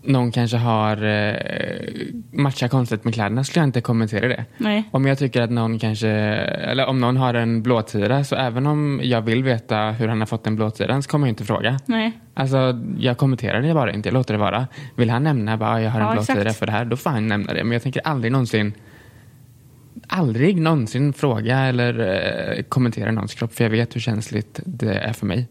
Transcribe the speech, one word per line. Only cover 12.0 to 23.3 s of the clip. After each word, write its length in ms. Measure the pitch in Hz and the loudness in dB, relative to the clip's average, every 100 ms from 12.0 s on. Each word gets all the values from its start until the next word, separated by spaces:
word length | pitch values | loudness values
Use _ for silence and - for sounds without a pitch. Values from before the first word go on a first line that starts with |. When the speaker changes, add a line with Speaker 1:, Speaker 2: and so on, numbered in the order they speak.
| 220 220 - | -2 -6 -12
Speaker 1:
Alltså, 460 | - 135 131 131 120 117 - | -4 0 2 2 0 -6 -2
jag 180 | 127 120 | -2 2
kommenterar 440 | 135 127 113 107 | 2 2 0 0
det 120 | 147 | 2
bara 200 | 160 113 | 2 0
inte, 160 | 104 101 | -2 0
jag 40 | |
låter 200 | 127 127 | 0 0
det 60 | 107 | 0
vara. 280 | 101 107 127 - 139 - | 2 0 -4 -8 -12 0
Vill 140 | 117 | 0
han 140 | 117 | 2
nämna 340 | 156 135 107 110 | 2 0 0 0
bara, 240 | 110 113 | 0 0
"Jag 100 | 110 | 0
har 80 | 113 | 0
en 60 | 107 | 0
Speaker 2:
Ja, 60 | |
Speaker 1:
blåtira 280 | 113 107 254 | 0 0 0
Speaker 2:
exakt. 180 | 107 107 | 0 -2
Speaker 1:
för 60 | - | -2
det 60 | |
här", 140 | 107 120 | -2 -2
då 120 | 117 | -2
får 120 | 175 | 0
han 180 | 117 110 | 0 0
nämna 260 | 104 95 | 0 -2
det. 100 | - | -2
Men 80 | 117 | 0
jag 120 | 117 | -2
tänker 180 | 131 131 156 | -2 -4 -2
aldrig 240 | 139 113 | -2 2
någonsin, 420 | 135 120 110 104 104 - - - - - - - - - - - - - | 2 2 0 0 -4 -18 -20 -20 -20 -20 -20 -20 -20 -20 -20 -20 -18 -6
aldrig 500 | 175 147 110 160 185 | 0 0 2 2 4
någonsin 520 | 160 160 110 123 143 | 2 2 0 0 0
fråga 460 | 135 143 110 113 131 | 2 0 0 2 2
eller, 400 | 131 123 120 117 101 95 85 - - - | 2 2 0 0 0 0 -2 -4 -4 -4
eh, 60 | |
kommentera 480 | - 131 120 113 107 | -2 2 2 0 -2
någons 220 | 110 104 | -2 -4